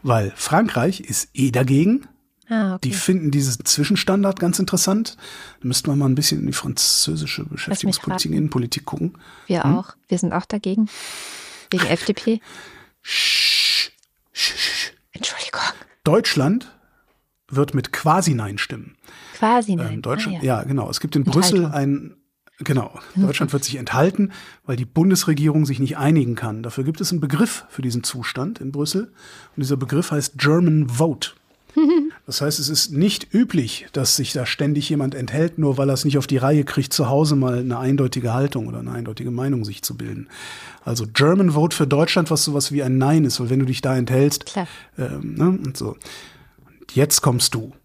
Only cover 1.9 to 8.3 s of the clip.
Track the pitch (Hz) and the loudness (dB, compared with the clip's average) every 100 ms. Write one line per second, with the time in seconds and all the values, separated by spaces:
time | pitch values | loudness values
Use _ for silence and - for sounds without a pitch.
1.9 | 262 - _ _ _ _ 226 196 185 131 | 2 -2 _ _ _ _ -2 -2 -2 -4
2.9 | 190 - 185 156 143 135 117 - - 147 | -2 0 2 2 2 0 -2 -2 0 2
3.9 | 196 - 196 196 190 175 180 185 175 - | 2 2 2 2 2 0 0 0 0 2
4.9 | 202 226 - - - - - 127 123 - | 0 -2 -8 -20 -18 -20 -8 -4 -2 0
5.9 | 143 139 131 151 151 - 135 135 - - | 2 4 2 2 0 -2 -4 -4 -2 0
6.9 | - - 78 76 - - 147 - 196 196 | 2 0 -2 -4 -6 -8 -8 -6 -2 -2
7.9 | 180 - 185 156 | -2 -4 -4 -2